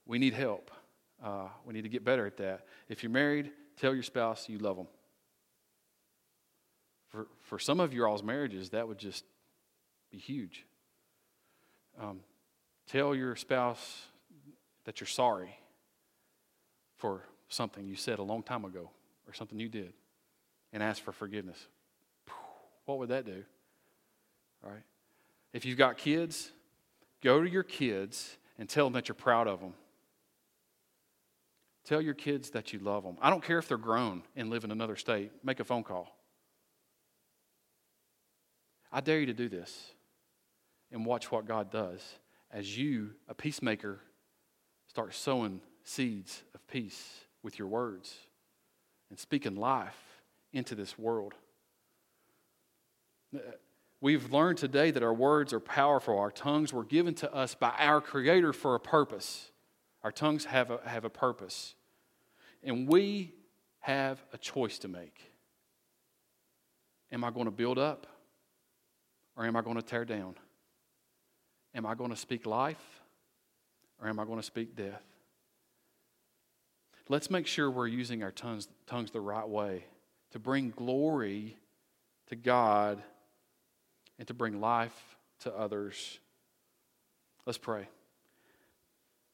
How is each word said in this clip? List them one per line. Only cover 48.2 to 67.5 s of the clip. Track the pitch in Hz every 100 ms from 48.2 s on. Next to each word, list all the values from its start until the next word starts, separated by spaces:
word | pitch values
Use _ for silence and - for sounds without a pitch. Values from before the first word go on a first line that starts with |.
| - _ _ _ _ _ _ _ _
and | -
speaking | - 147 117 98
life | 117 135 95 - - - _ _ _
into | 135 123 107
this | 98 -
world. | 113 113 101 - _ _ _ _ _ _ _ _ _ _ _ _ _ _ _ _ _ _ _
Uh, | 143 101 - _ _ _ _
we've | 135 151 120
learned | 139 175 170
today | 139 139 160
that | 131
our | 117
words | 113 135 151 139
are | 113
powerful. | - - 143 139 - 101
Our | 101
tongues | - 143 147 151
were | 127
given | 110 147 175 165
to | 151
us | 143 127 -
by | 120 120
our | 147 151
Creator | 147 139 131 180 165
for | - 143 120
a |
purpose. | - 156 139 101 - - - _ _ _ _ _
Our | 107
tongues | - 151 151 -
have | 135 120
a, | 120 120
have | 117 110
a |
purpose. | - 127 117 92 - - - _ _ _ _ _ _ - _
And | 139 120 131
we | 175 202 202 175 - _ _ _ _
have | - 139 135 131 -
a | 117
choice | - 135 113 -
to | 98
make. | 90 82 - - _ _ _ _ _ _ _ _ _ _ _ _ _ _ _ _ _ _
Am | 123
I | 120
gonna | 120 113